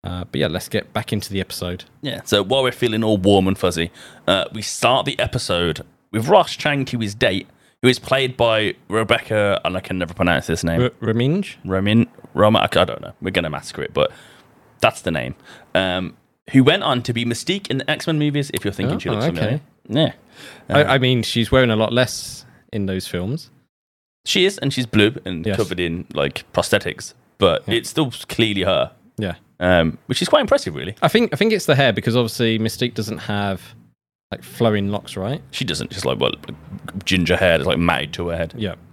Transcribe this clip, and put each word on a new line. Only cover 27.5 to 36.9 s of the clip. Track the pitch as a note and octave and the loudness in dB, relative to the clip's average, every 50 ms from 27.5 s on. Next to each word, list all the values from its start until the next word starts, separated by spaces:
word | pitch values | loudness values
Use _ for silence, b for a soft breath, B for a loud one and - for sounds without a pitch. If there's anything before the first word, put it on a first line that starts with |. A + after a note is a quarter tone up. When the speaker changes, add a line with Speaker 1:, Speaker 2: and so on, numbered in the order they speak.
| D#2+ - - | 4 2 -2
Speaker 1:
Yeah. | - A2 | -2 -2
Speaker 2:
it's | A#2 A#2 - | -2 -2 -2
still | - - D#3+ B2+ - - - _ | -2 -2 -2 -2 -4 -10 -12 _
clearly | - - A#2 A2 G#2 G2 | 0 0 0 2 2 0
her. | F2+ F#2 F#2 D2 C2 - - _ _ _ _ - | 0 2 2 2 0 -2 -4 _ _ _ _ -6
Speaker 1:
Yeah. | G#2+ F#2 E2+ - _ _ _ _ | -6 -6 -6 -8 _ _ _ _
Speaker 2:
Um, | F2 F2+ F#2 F2 E2 D#2+ D#2 - _ | 2 4 4 4 4 2 -2 -6 _
which | - C#3+ - | -6 -4 -4
is | F3+ - | 0 2
quite | - D4+ | 2 2
impressive, | C4 G3+ C#4 C#4+ - - D#2+ | 4 2 0 0 0 -4 -8
really. | C#2+ C#2 F2+ G#2+ - | -8 -10 -10 -6 -2
Speaker 1:
I | - D#3 | -2 2
think, | - A3+ A#3+ G3+ | 2 2 0 2
I | - | 0
think | C3+ G3+ A3+ | 0 0 0
it's | A3 F#3+ - | 0 0 2
the | - D3 | 2 2
hair, | C3 C#3 B2 | 4 4 4
because | G#2 G#2 - B2 A2+ | 2 2 0 0 2
obviously | B2 A#2+ A2 - - B2 A2+ A2+ A2 | 2 0 0 -2 0 0 0 2 0
Mystique | A2 A2 - - B2 B2 A#2+ | -2 -4 -2 -2 -4 -4 -4
doesn't | - G#2+ A2+ A#2 - | -4 -6 -6 -6 -10
have, | - - G#2 G#2 G2+ G2+ F#2+ F#2 - - - - - _ _ _ _ _ _ _ _ _ | -6 -6 -4 -2 -2 -2 -4 -6 -8 -18 -20 -20 -20 _ _ _ _ _ _ _ _ _
like, | F#2+ F#2 | -14 -14
flowing | - - - - A#2+ A2+ G#2+ G#2 G2+ G2 | -14 -18 -4 0 2 2 2 2 -2 -2
locks, | G#2 G2+ - - - | -4 -6 -8 -10 -10
right? | G2 F#2 G#2+ C#3 - - - | -8 -6 -6 -6 -8 -10 -12
Speaker 2:
She | - - C#3 | -8 -8 -6
doesn't. | G2+ D#2 C#2+ B1+ - - | -6 -4 -6 -8 -8 -8
She's | F#2+ - | -4 -2
like, | B1+ C2 G#1 | -2 0 0
well, | C2+ B1+ - - - - - - - - - G2 - - | 0 -2 -2 -4 -10 -16 -16 -16 -16 -16 -16 -14 -16 -12